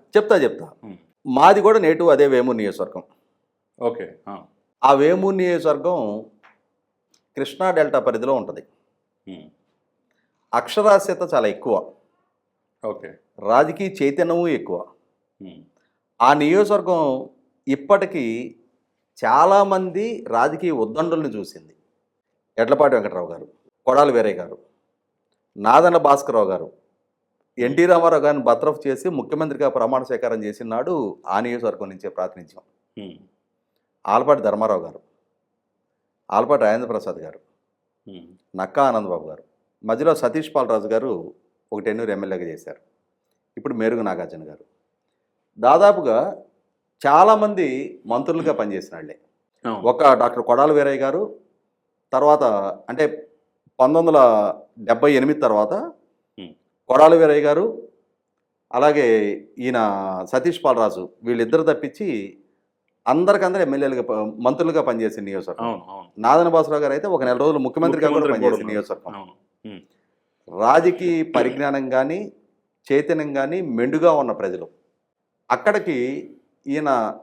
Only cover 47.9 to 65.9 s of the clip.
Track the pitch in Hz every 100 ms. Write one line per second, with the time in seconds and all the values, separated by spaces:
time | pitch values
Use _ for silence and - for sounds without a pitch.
47.9 | - - 120 135 165 156 117 107 95 -
48.9 | 85 76 - _ _ _ _ 120 101 107
49.9 | 127 147 123 120 120 123 120 151 147 139
50.9 | 135 135 160 214 - _ _ _ _ _
51.9 | _ _ 131 147 151 127 101 98 90 -
52.9 | 127 151 - - _ _ _ _ - 131
53.9 | 160 170 151 123 107 104 - - - 107
54.9 | 117 147 135 135 151 131 104 107 196 330
55.9 | - _ _ _ - 87 _ _ _ -
56.9 | 131 156 165 160 147 147 156 220 - -
57.9 | _ _ _ _ _ _ _ _ 123 147
58.9 | 147 123 113 104 98 - - 127 123 107
59.9 | 98 95 92 92 127 175 170 143 117 107
60.9 | 90 90 _ 113 120 113 160 156 151 143
61.9 | - 202 113 98 - _ _ _ _ _
62.9 | _ - 147 185 202 185 190 156 147 139
63.9 | 127 120 110 110 107 123 147 170 156 135
64.9 | 117 110 107 98 98 90 85 117 101 87